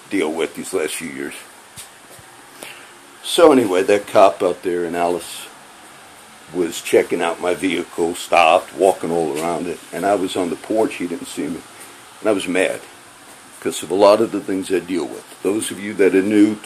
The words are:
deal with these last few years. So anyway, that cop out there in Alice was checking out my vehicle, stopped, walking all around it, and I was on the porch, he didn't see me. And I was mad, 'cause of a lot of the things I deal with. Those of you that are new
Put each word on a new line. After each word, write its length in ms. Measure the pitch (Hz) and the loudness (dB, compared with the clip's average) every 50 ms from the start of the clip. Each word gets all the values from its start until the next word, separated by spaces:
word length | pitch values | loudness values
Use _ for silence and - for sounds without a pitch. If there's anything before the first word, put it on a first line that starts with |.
| - - | -10 -6
deal 200 | 101 95 80 78 | -2 -2 -2 -2
with 240 | 78 82 76 73 - | -2 -4 -4 -4 -6
these 200 | - 78 - - | -10 -10 -6 -4
last 200 | 92 78 73 - | -4 -4 -4 -6
few 120 | - 85 78 | -8 -10 -10
years. 260 | 67 67 69 - - - - - - - - - - - - - - - - - - - - - - - - - - - - - - - - - - - - - - - | -10 -10 -10 -10 -12 -14 -18 -20 -20 -20 -20 -20 -20 -20 -20 -20 -20 -20 -20 -20 -20 -20 -20 -20 -20 -20 -20 -20 -20 -20 -18 -18 -18 -20 -20 -20 -20 -20 -20 -20 -20 -14
So 300 | - - - - 175 160 | -8 -2 4 6 6 8
anyway, 300 | 139 131 120 98 92 90 98 | 8 6 4 4 2 2 4
that 220 | 101 101 104 - | 4 2 2 2
cop 360 | - - 110 98 101 - - | 2 6 6 6 6 6 2
out 200 | 104 90 87 - | 0 -2 -2 -2
there 220 | - 95 87 87 87 | -4 -4 -2 -2 -2
in 100 | 82 85 | -4 -2
Alice 480 | 87 87 87 87 82 - - - - - - - - - - - - - - - - - - - - - - - - - - | -2 -2 -2 -2 -4 -6 -10 -14 -16 -16 -18 -20 -20 -20 -20 -20 -20 -20 -20 -20 -20 -20 -20 -20 -20 -20 -20 -20 -20 -20 -8
was 280 | - 90 87 82 78 - | -4 -2 -2 -2 -4 -6
checking 420 | - - - 90 87 - - 87 | -4 0 2 2 2 2 -2 -2
out 180 | 87 85 82 78 | -2 -2 -4 -2
my 140 | 85 87 90 | -2 -2 -2
vehicle, 600 | 76 85 95 82 90 85 - - - 85 85 87 | -2 -2 -2 -2 -4 -6 -6 -4 -4 -2 -2 -4
stopped, 600 | - - - 87 85 85 80 85 92 - - - | -6 -4 2 4 4 6 6 4 4 2 -2 -2
walking 360 | - 90 95 90 - - 82 | 2 2 2 2 0 -4 -4
all 280 | 82 85 82 76 69 76 | -2 -2 -2 -2 -4 -4
around 280 | 80 85 85 78 - | -4 -4 -4 -4 -6
it, 120 | 85 78 73 - - | -8 -8 -10 -12 -12
and 120 | - 82 87 | -8 -2 0
I 100 | 98 104 | 0 0
was 220 | 98 92 90 - | 0 0 -2 -2
on 140 | 104 90 85 | -4 -4 -4
the 60 | 82 | -6
porch, 400 | - - - - - 107 - - | -8 -6 -4 -2 -2 -2 -2 -4
he 100 | - 87 | -6 -8
didn't 220 | 85 - - 135 - | -8 -8 -10 -10 -10
see 180 | - - 78 | -10 -8 -8
me. 140 | - - - - - - - - - - - - - - - | -8 -8 -10 -14 -18 -20 -20 -20 -20 -20 -20 -20 -20 -16 -4
And 80 | - 107 | -2 -2
I 40 | |
was 140 | 104 95 87 | -2 0 -2
mad, 340 | 95 87 92 92 - - - - - - - - - - - - - - - - - - - | -2 0 0 0 0 -2 -6 -12 -18 -20 -20 -20 -20 -20 -20 -20 -20 -20 -20 -20 -20 -20 -10
'cause 220 | - 104 - - | -8 -8 -8 -8
of 80 | - 78 | -6 -4
a 40 | 87 | 2
lot 260 | 98 104 101 107 110 | 4 6 6 6 6
of 100 | 113 110 | 2 0
the 80 | 107 101 | -2 -4
things 300 | 90 - 98 95 95 - | -4 -4 -4 -4 -2 -2
I 80 | 95 87 | -2 -2
deal 260 | 85 87 92 85 73 | -2 -2 -4 -4 -4
with. 200 | 65 - - - - - - | -6 -8 -14 -18 -20 -14 -6
Those 280 | - 90 101 110 - - | -4 -2 -2 -2 -4 -6
of 100 | 107 92 | -8 -8
you 140 | 101 104 107 | -8 -8 0
that 200 | 87 98 90 87 | 2 2 4 4
are 80 | 95 | 4
new 340 | 98 104 107 104 104 107 104 107 - | 2 4 6 6 6 4 4 -2 -8